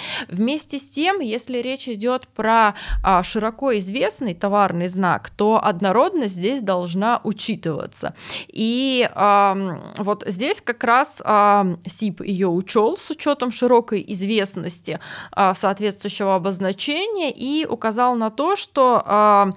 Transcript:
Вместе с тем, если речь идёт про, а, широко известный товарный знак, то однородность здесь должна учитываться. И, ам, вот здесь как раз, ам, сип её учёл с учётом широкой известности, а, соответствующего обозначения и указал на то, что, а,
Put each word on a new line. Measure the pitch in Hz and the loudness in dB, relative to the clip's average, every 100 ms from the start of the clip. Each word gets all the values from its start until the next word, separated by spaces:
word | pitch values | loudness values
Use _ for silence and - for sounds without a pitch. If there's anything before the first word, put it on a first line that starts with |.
| - - - | -8 -8 -6
Вместе | 180 226 302 - 277 | -2 -2 -2 -6 -8
с | - | -8
тем, | - 339 392 | -2 -2 0
если | 247 240 247 247 | -2 -6 -6 -6
речь | 247 269 - | -4 -6 -8
идёт | 214 233 254 - | -4 -2 -2 -4
про, | - 220 226 214 202 - - | -2 2 4 4 2 -4 0
а, | - 180 | 2 2
широко | 185 220 220 226 269 214 | 2 -2 -2 -2 0 0
известный | 185 196 427 - 247 | -2 -2 -2 -2 -6
товарный | 170 202 208 196 175 180 | -2 0 2 2 2 -2
знак, | 185 185 139 - | 0 0 0 -2
то | - 208 220 | -2 2 2
однородность | - 175 196 202 339 370 220 180 | 2 0 2 2 2 0 -4 -2
здесь | 190 277 | -2 -2
должна | 196 180 175 180 214 240 | -2 -2 -2 -2 0 0
учитываться. | - 202 - 180 165 151 - - - - - - - | -2 -6 -6 -4 -4 -6 -8 -8 -10 -10 -14 -14 -10
И, | - 220 240 269 254 226 - | -4 -2 0 0 2 0 2
ам, | 202 202 202 190 190 160 - - | 4 6 4 2 -4 -6 -10 -6
вот | 196 202 - | -4 -4 -4
здесь | 180 269 427 | -4 -2 -2
как | - 233 | -4 -2
раз, | 233 240 262 - - | 2 2 2 -4 0
ам, | 214 208 202 190 170 - | 4 6 6 4 -2 -8
сип | - 214 170 | -6 -4 -4
её | - 185 190 | -4 0 0
учёл | 170 190 233 220 381 | 0 0 2 2 0
с | - | -8
учётом | 311 302 285 247 | -4 -2 0 -2
широкой | - 247 240 240 208 - | 0 4 4 2 -4 -4
известности, | 196 196 220 196 180 165 - - 160 - - - | -6 -2 0 -2 -4 -8 -10 -10 -10 -12 -16 -6
а, | - 190 | 0 2
соответствующего | 185 202 196 208 196 208 - 196 190 | 2 0 0 -4 -4 -6 -2 0 0
обозначения | 180 185 190 196 - 302 415 415 302 | 0 -2 -2 -2 -2 -2 -2 -2 -4
и | - 254 302 311 | -4 -4 -2 -2
указал | 233 220 220 247 240 | -4 -2 0 0 0
на | 220 | -2
то, | 220 311 - | -2 0 -2
что, | - - 254 226 - | -2 2 4 4 2
а, | 208 208 202 196 | 4 6 6 4